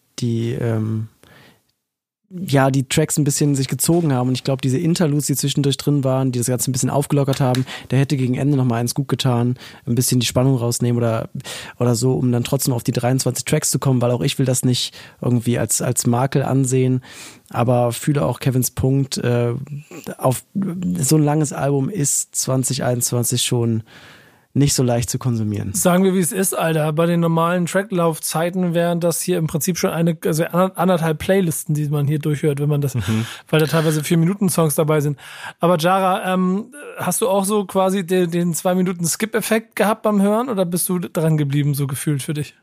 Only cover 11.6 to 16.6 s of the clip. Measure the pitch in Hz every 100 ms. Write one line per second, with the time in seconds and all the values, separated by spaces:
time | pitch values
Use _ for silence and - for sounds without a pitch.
11.6 | - - 123 113 127 131 127 120 120 139
12.6 | - 120 - 123 120 131 127 123 - 151
13.6 | - 135 139 127 120 120 143 - 131 123
14.6 | 127 120 - - - - 127 120 120 120
15.6 | 110 - 123 120 123 120 135 143 131 131